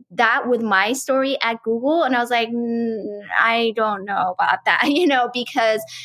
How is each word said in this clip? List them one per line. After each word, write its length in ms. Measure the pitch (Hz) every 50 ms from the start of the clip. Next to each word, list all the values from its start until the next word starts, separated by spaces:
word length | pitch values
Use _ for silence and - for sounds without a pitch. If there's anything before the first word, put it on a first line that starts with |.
| - _
that 360 | 175 208 233 220 240 277 247
with 140 | 240 247 226
my 320 | 233 214 196 190 196 214 269
story 460 | 262 - - 262 269 262 269 269 - -
at 200 | 226 233 226 -
Google. 400 | 226 226 233 247 277 320 339 320
And 120 | 254 254
I 60 | 240
was 100 | 240 240
like, 200 | 240 233 226 226
"Mm, 680 | 233 240 240 233 233 233 233 226 226 214 208 208 208 208 202 185 - -
I 340 | 185 226 226 233 233 226 214
don't 300 | 226 220 214 208 196 190
know 300 | 202 196 190 185 185 185 -
about 280 | 180 175 185 - -
that," 160 | 208 170 - 233
<laughs> 60 | 302
you 160 | 285 294 349
know, 240 | 294 277 254 240 240 240
because 500 | 247 240 - - 254 226 220 220 214 220 - - - -